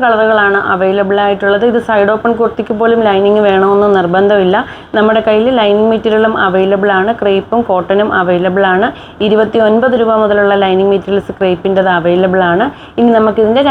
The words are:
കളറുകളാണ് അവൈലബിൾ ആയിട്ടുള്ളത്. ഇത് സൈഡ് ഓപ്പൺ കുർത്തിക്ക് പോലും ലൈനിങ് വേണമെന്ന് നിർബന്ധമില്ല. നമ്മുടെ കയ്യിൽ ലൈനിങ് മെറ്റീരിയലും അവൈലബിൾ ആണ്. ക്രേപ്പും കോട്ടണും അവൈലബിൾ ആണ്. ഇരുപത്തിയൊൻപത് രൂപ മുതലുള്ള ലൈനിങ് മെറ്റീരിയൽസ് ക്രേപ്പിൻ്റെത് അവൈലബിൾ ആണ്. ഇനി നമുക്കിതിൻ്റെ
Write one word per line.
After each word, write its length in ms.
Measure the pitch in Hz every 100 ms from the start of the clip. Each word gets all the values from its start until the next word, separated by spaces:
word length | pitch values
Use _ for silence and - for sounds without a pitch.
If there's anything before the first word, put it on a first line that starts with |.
കളറുകളാണ് 560 | 247 220 220 220 202 196 202
അവൈലബിൾ 440 | 185 190 202 196 202
ആയിട്ടുള്ളത്. 400 | 202 196 202 202 240
ഇത് 80 | 233 233
സൈഡ് 240 | 214 202
ഓപ്പൺ 180 | 220 240 226
കുർത്തിക്ക് 360 | 226 226 208 214
പോലും 200 | 226 226 220
ലൈനിങ് 340 | 196 202 214 202
വേണമെന്ന് 400 | 190 196 202 208 196
നിർബന്ധമില്ല. 580 | 175 185 202 208 185 208 277 - - 220
നമ്മുടെ 240 | 214 220 220
കയ്യിൽ 200 | 214 233 254
ലൈനിങ് 300 | 208 208 220
മെറ്റീരിയലും 400 | 220 220 214 220 220 196
അവൈലബിൾ 460 | 190 190 196 202 190
ആണ്. 120 | 202 233
ക്രേപ്പും 400 | 202 196 196 233 233
കോട്ടണും 400 | 185 175 196 214 190
അവൈലബിൾ 440 | 180 175 185 185 190
ആണ്. 140 | 185 247 - - - 208
ഇരുപത്തിയൊൻപത് 680 | 214 214 233 214 220 254 240
രൂപ 120 | 226 220
മുതലുള്ള 320 | 214 208 202 196
ലൈനിങ് 280 | 196 190 196
മെറ്റീരിയൽസ് 460 | 196 185 196 190 -
ക്രേപ്പിൻ്റെത് 520 | 190 180 190 190 185 175
അവൈലബിൾ 440 | 170 180 185 185 180
ആണ്. 120 | 175 269 - - -
ഇനി 140 | 240 226
നമുക്കിതിൻ്റെ 420 | 220 208 214 240 277